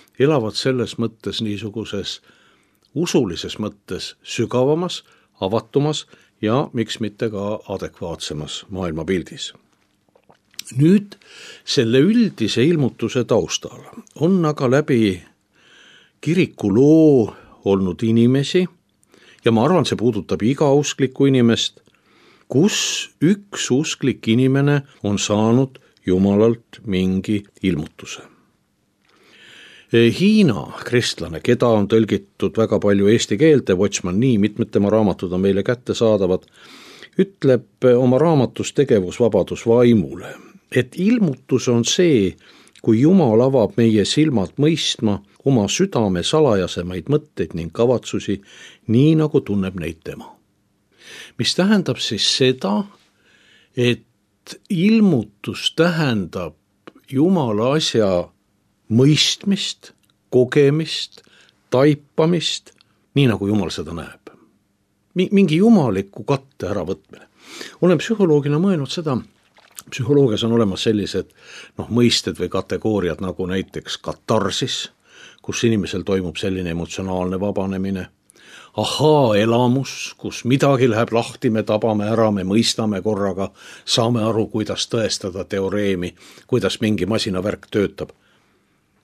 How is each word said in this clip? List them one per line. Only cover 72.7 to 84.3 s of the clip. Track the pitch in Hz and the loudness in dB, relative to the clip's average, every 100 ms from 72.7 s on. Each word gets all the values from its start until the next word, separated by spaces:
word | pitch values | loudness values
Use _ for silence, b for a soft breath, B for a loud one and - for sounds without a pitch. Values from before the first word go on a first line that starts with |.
| 92 110 104 90 80 | -4 -2 -2 -2 -4
nagu | 92 87 92 | -8 -6 -6
näiteks | 95 90 78 - - | -6 -6 -10 -12 -10
katarsis, | - 76 - 110 98 - 131 - - _ B B B B | -10 -10 -2 -2 -2 -4 -6 -6 -12 _ B B B B
kus | - - | -12 -2
inimesel | 120 110 87 98 | 0 0 -2 -6
toimub | 87 95 87 80 | -4 -2 -4 -6
selline | 101 92 90 | -6 -4 -4
emotsionaalne | 85 82 - 95 92 92 92 | -6 -8 -8 -6 -4 -4 -4
vabanemine, | 101 101 95 95 95 98 90 _ _ B B B B - | -4 -4 -4 -4 -4 -6 -8 _ _ B B B B -6
ahaa-elamus, | 107 - 151 151 123 104 113 117 123 127 131 - - - | -4 0 2 4 4 2 2 2 2 0 -2 -10 -14 -12
kus | 101 - | -14 -8
midagi | 117 139 143 135 127 | -2 2 2 4 2
läheb | 107 117 113 | 2 0 -2
lahti, | 117 - 131 | -4 -4 -2
me | 110 | -2
tabame | 104 107 113 104 104 | 0 0 0 -2 0
ära, | 113 110 | 0 2
me | 101 | 0
mõistame | 92 104 117 - 110 98 98 | 0 0 0 -2 -4 -4 -4
korraga, | 98 101 92 95 B B B - | -2 -2 -4 -6 B B B -4
saame | - 113 120 | -2 0 0
aru, | 110 | -2